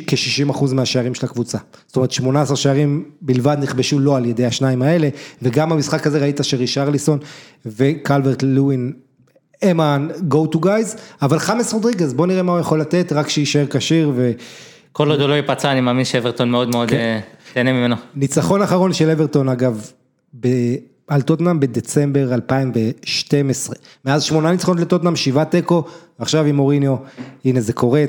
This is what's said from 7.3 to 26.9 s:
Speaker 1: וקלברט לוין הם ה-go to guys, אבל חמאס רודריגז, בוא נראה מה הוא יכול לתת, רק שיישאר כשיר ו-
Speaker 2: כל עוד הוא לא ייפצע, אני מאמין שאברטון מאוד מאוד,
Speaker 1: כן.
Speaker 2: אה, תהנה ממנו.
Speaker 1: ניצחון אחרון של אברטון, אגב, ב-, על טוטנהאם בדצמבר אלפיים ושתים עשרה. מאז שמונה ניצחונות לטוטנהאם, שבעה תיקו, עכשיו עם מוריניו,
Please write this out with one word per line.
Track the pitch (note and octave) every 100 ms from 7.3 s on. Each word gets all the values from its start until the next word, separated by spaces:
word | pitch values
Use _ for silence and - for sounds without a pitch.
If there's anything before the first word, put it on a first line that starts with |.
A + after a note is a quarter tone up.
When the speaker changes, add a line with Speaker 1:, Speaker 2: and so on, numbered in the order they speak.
| - - _ A#2
Speaker 1:
וקלברט | G#2+ C#3 D#3 - C#3 C3+ B2
לוין | C3+ C3+ C#3 C3 B2 - _ _ _ _ _ -
הם | G3 E3
ה-go | D3+ C#3+ D#3 D3+ E3+ D3+ D#3+ E3
to |
guys, | F#3 G#3+ A3 - - -
אבל | C#3+ D3+
חמאס | - A#3 A#3
רודריגז, | A3 A3+ F#3 D3+
בוא | B2 F3+
נראה | F#3
מה | F3+
הוא | F3
יכול | D3+ D#3
לתת, | D3+ F3+ F3
רק | D3 D3
שיישאר | D3+ C#3 D3 C#3
כשיר | B2+ - E3 D3 B2
ו- | B2 A#2 - - - - _
Speaker 2:
כל | - D3
עוד | D3
הוא | C#3+
לא |
ייפצע, | D3 C#3+ B2+ C#3+
אני | C3
מאמין | B2 B2+ B2+
שאברטון | B2+ A#2 A2+ A#2+
מאוד | B2 A#2+
מאוד, | A#2+ A#2
Speaker 1:
כן. | A#2+
Speaker 2:
אה, | A#2 A2 - - -
תהנה | B2+ B2+
ממנו. | B2+ A#2+ A2+ - C#3+
Speaker 1:
ניצחון | C3+ D#3 D#3+ G3
אחרון | F3 F3+ F#3
של | - D#3+
אברטון, | D#3 D3+ C#3+ C3
אגב, | B2 B2+ G#2+ G#2 - _ _ _ A#2+
ב-, | B2 B2+ A#2+ B2+ - _ -
על | C#3+
טוטנהאם | C#3+ D#3+ F3 E3
בדצמבר | C3+ A#2 - D3+ C#3+ C#3 B2+
אלפיים | B2 - C3+ C3 A#2
ושתים | A2+ - - - - C#3+ C3+
עשרה. | B2 - - - - C3+
מאז | D3
שמונה | C#3 D#3 D#3+
ניצחונות | F3+ F#3 F3
לטוטנהאם, | E3+ F3+ F3 D#3+
שבעה | C#3 C3+ D#3
תיקו, | F3 - F3 - - - -
עכשיו | A2+ D#3 D3
עם | C#3+
מוריניו, | C#3 C#3+ C#3